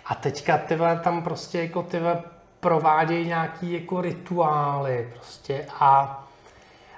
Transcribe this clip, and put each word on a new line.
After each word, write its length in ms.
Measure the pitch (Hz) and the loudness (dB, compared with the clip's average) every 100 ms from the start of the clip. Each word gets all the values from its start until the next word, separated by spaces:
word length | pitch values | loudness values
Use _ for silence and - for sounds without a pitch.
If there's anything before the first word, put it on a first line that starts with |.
| - | -8
A 100 | - | -4
teďka, 420 | 147 - - 151 | -4 -4 0 0
ty 180 | - 160 | 2 2
vole, 240 | 170 165 | 2 2
tam 200 | 175 170 | 0 -2
prostě 380 | 165 151 - 175 | -4 -6 -6 -6
jako, 200 | 165 175 | -4 -4
ty 160 | 175 175 | -4 -2
vole, 220 | 170 175 - - - _ | 0 -2 -4 -18 -20 _
provádějí 680 | 180 160 156 156 160 170 170 | 2 4 4 4 2 0 0
nějaký 460 | 165 165 - 175 | -2 -4 -6 -6
jako 280 | 170 170 185 | -6 -4 -4
rituály 1080 | 175 - - 175 156 151 143 139 135 123 117 | -4 -6 -4 0 2 2 0 -2 -2 -2 -4
prostě 520 | - - - - 135 - - | -12 -18 -18 -8 -6 -6 2
a, 440 | 143 139 139 139 - - - - - - - | 6 6 4 -4 -16 -20 -20 -20 -20 -20 -20